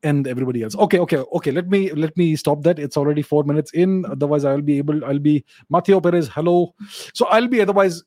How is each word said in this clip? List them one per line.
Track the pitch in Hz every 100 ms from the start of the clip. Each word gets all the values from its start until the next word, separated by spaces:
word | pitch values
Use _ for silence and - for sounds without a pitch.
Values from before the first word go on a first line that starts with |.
| 156
and | 143 131
everybody | 127 127 123
else. | 110 -
Okay, | 202 185
okay, | 175 151
okay. | 131 175 -
Let | 139 180
me, | 196 190
let | 151 160 165
me | 170 156
stop | - 147
that. | 151 165
It's | 143 -
already | 143 147
four | 143 147
minutes | 147 147 147
in. | 160 185 190 175
Otherwise, | 135 143 147 143
I'll | 139
be | 147 143
able, | 143 151
I'll | 143 143
be, | 147 151 - - _
Mateo | 165 180 190
Perez, | 175 175 151
hello. | 143 165 175 175 _ 202 - -
So | - 233
I'll | 220 240
be | 247
otherwise | 196 196 190 170